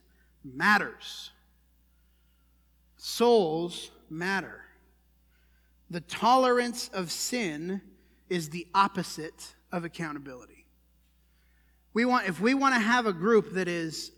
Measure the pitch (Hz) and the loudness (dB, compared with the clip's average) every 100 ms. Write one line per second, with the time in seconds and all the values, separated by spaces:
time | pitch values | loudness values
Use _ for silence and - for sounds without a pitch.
0 | _ _ _ _ 139 127 180 202 139 - | _ _ _ _ -16 0 2 2 0 -8
1 | - - - - _ _ _ _ _ _ | -16 -16 -18 -20 _ _ _ _ _ _
2 | _ _ _ _ _ _ _ _ _ _ | _ _ _ _ _ _ _ _ _ _
3 | - - 233 233 165 160 175 - - - | -10 2 4 6 4 -2 -4 -8 -14 -18
4 | - 156 180 196 127 - - _ _ _ | -14 -6 -2 -2 -4 -12 -20 _ _ _
5 | _ _ _ _ _ _ _ _ - 170 | _ _ _ _ _ _ _ _ -12 -12
6 | - - 220 262 254 247 240 240 - 190 | -10 0 4 6 6 4 0 -4 -8 -6
7 | 170 - - 247 190 147 170 196 - - | -6 -6 -4 -2 -2 -4 -6 -6 -8 -20
8 | _ _ - 180 156 170 170 190 196 185 | _ _ -6 -4 -4 -10 -2 2 2 0
9 | 165 - 156 - - - _ 180 165 - | -6 -8 -12 -14 -20 -20 _ -8 -8 -8
10 | 160 143 139 127 104 - _ _ _ _ | -10 -10 -12 -16 -20 -20 _ _ _ _
11 | _ _ _ _ _ _ _ _ _ 214 | _ _ _ _ _ _ _ _ _ 0
12 | 247 247 190 160 220 269 269 247 214 247 | 2 2 0 0 2 4 4 4 4 2
13 | 220 165 196 220 - 185 175 170 165 - | 2 0 4 4 4 -2 -2 -2 -4 -8
14 | - | -12